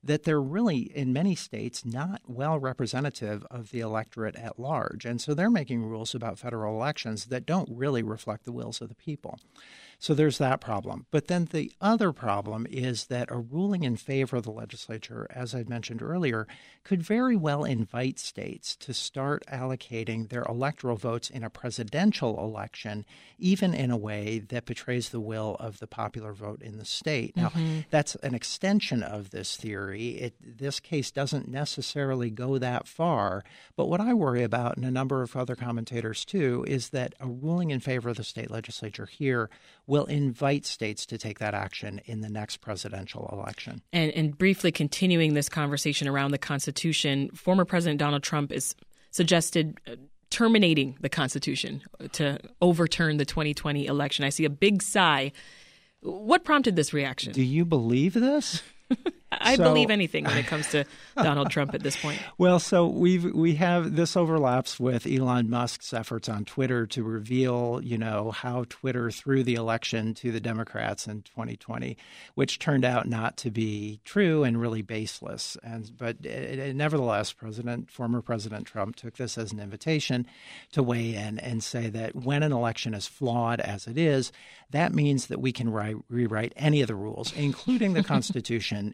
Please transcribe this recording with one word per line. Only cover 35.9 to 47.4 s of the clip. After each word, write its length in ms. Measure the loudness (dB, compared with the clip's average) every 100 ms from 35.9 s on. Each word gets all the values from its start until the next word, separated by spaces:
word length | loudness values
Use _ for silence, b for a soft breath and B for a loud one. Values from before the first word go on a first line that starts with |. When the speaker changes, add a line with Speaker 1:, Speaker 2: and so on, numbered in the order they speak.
| -4 -4 -6
Speaker 1:
too, 400 | -4 0 2 2 0
is 220 | -2 -2
that 240 | -4 -4 -6
a 60 | -8
ruling 440 | -6 -2 0 0
in 100 | 0
favor 280 | -2 -2 -2
of 80 | -4
the 80 |
state 260 | -6 -8 -8
legislature 560 | -8 -8 -10 -10 -10 -14
here 440 | -2 0 2 0 b b b 0
will 160 | 0
invite 600 | 2 2 0 2 2 0
states 400 | -2 -6 -6 -6 -8
to 120 | -8
take 220 | -8 -6
that 120 | -4
action 460 | -2 -4 -8 -10 -10
in 160 | -8 -8
the 80 | -6
next 300 | -6 -8 -10
presidential 680 | -8 -8 -8 -10 -10 -10 -10
election. 500 | -8 -8 -10 -12 -14 -4
Speaker 2:
And, 200 | 0 2
and 260 | 2 0 4
briefly 320 | 4 4 2
continuing 640 | 2 0 2 4 6 6
this 140 | 4 0
conversation 580 | -2 -2 0 0 0 0
around 240 | 0 0
the 80 | 0
Constitution, 920 | -2 -2 -2 -2 0 2 2 0 0
former 300 | -2